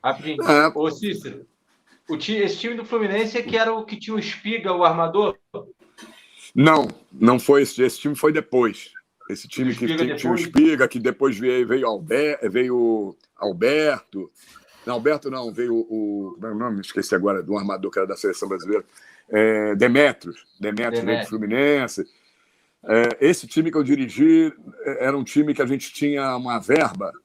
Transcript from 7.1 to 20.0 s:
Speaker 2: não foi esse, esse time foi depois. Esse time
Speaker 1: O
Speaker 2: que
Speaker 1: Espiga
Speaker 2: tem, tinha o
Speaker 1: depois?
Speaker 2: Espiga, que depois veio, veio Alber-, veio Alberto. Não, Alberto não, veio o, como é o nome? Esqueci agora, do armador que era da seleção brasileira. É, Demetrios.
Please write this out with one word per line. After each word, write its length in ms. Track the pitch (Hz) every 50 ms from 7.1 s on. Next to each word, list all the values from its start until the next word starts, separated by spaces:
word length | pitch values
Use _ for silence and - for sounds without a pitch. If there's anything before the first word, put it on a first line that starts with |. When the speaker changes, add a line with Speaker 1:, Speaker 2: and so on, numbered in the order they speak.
Speaker 2:
não 280 | - - 110 117 123 127
foi 240 | - - 143 139 139
esse, 180 | - - -
esse 180 | 127 120 - -
time 160 | - 147 147
foi 160 | 131 - 156
depois. 600 | 151 156 - _ - 127 123 110 98 - - - _ - _ _ _ _ -
Esse 200 | - 101 - -
time 240 | - - - 131 131
Speaker 1:
O 40 | 120
Speaker 2:
que 100 | - 123
Speaker 1:
Espiga 200 | 117 165 160 165
Speaker 2:
tem, 100 | 127 147
tinha 160 | - - 165
o 40 | 170
Speaker 1:
depois? 60 | 170
Speaker 2:
Espiga, 460 | 165 165 - 139 156 160 156 131 135
que 120 | 117 - 123
depois 360 | 110 127 110 _ 139 139 117
veio, 320 | 98 117 127 123 127 123
veio 200 | 110 120 135 127
Alber-, 520 | 117 110 98 82 78 - - 151 151 147 - 127 104
veio 640 | 92 123 123 127 123 123 117 117 113 110 101 98 - _ _ _ _
Alberto. 960 | _ - 104 92 85 107 127 143 156 156 151 139 117 _ _ - 98 92 - _ _ - - - - _ _ _ _ -
Não, 80 | 117 123
Alberto 380 | 120 113 147 151 143 - 139
não, 200 | 131 131 123 117
veio 240 | 101 113 123 120 117
o, 580 | 113 113 113 110 110 107 104 101 101 98 95 87
como 100 | 82 98
é 60 | 113
o 40 | 107
nome? 260 | 107 120 123 107 98
Esqueci 340 | 92 - - - 95 - 104
agora, 260 | 92 92 104 98 95
do 160 | 82 87 104
armador 320 | 104 98 101 98 92 95 98
que 80 | -
era 100 | 98 95
da 80 | 95 98
seleção 320 | - - 101 90 - 101
brasileira. 380 | 98 98 90 82 92 104 104 - _ _ - - - - _ _ _
É, 440 | - 107 110 110 110 107 107 107 101
Demetrios. 720 | 98 117 123 120 139